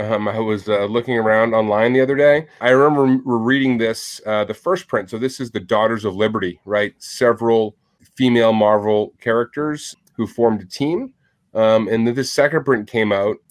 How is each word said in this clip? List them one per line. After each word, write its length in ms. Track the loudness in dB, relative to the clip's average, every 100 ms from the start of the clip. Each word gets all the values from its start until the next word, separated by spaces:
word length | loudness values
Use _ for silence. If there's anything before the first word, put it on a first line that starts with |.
Um, 260 | -4 -2 -2
I 140 | -4
was, 280 | -2 -4 -2
uh, 180 | -2 0
looking 300 | -2 -2 -2
around 380 | 2 2 2
online 380 | 0 0 2 2
the 80 | 2
other 160 | 2 2
day. 320 | 4 2 -2 -4
I 100 | 2
remember 320 | 4 4 4
re-, 160 | 2 2 0 0 2 0
reading 220 | 0 0
this, 420 | -2 -4 -10 -12 -4
uh, 180 | -2
the 100 | -2
first 340 | -4 -4 -4 -2
print. 200 | -6 -4
So 80 | -6
this 220 | -6 -6
is 140 | -8
the 80 | -8
Daughters 440 | -2 0 0 0
of 120 | -4 -2
Liberty, 420 | -2 -2 -6 -8
right? 280 | -4 -2 -2 -6
Several 800 | -14 0 0 2 2 0 0 -6 _ _ _ -2
female 360 | 2 4 4
Marvel 640 | 4 4 2 2 0 -2 _
characters 760 | -2 -2 -2 -6 -6 -6 -12 -18 _
who 120 | -8 -8
formed 360 | 0 0 0
a 40 | -8
team. 480 | -6 -4 -4 -6 _ _ _ _
Um, 320 | 0 2 2 2
and 220 | 0 0
then 60 |
this 180 | -2 -4
second 320 | 0 0 0
print 240 | 0 -2 -2
came 240 | -2 0
out, 240 | 0 -2 -4 _